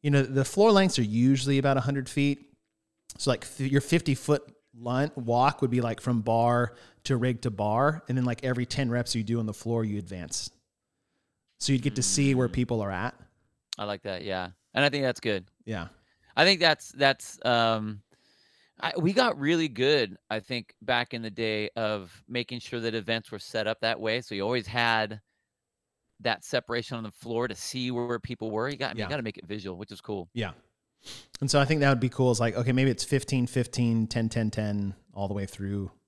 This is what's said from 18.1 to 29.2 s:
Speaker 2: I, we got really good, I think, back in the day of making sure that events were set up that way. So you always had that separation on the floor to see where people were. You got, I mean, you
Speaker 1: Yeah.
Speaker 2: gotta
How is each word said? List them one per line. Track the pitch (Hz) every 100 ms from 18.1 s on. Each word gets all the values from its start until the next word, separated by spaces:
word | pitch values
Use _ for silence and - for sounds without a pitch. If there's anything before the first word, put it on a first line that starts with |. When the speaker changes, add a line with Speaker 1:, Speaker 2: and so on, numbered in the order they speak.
| _ _ _ _ _ _ _
Speaker 2:
I, | 165 -
we | 170
got | 202 247 143
really | 139 165 156
good, | 117 131 147 107 95 _
I | 110
think, | - 123 - _
back | 107 120 120
in | 120
the | 113
day | 98 113 107 107 -
of | 107 107 90 - _
making | 123 120 123
sure | - 120
that | 113 110
events | 101 113 -
were | 107
set | - 113 107
up | 110
that | 113 117
way. | 110 117
So | 123 98
you |
always | 101 123 95
had | 120 117 113 107 107 _ _ _ _ _ _ _ _ _ _
that | 120 107
separation | - 131 - 120 113 120
on |
the | 110
floor | - 117 113 120
to | 98
see | - 131 123
where | 120 120 120
people | - 120 110
were. | 107 123
You | 139
got, | 135
I |
mean, | 113
you | 104
Speaker 1:
Yeah. |
Speaker 2:
gotta | 143